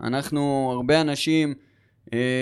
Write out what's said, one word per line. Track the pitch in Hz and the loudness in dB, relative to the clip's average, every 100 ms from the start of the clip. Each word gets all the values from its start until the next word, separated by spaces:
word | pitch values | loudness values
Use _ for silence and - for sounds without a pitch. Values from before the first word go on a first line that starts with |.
אנחנו, | 117 135 139 147 143 139 131 123 | -4 -4 -2 -2 0 0 -2 -2
הרבה | 123 156 | 2 4
אנשים, | 156 139 - 160 151 135 _ _ _ _ - | 2 0 0 2 0 -4 _ _ _ _ -6
אה, | 117 127 127 | -2 0 0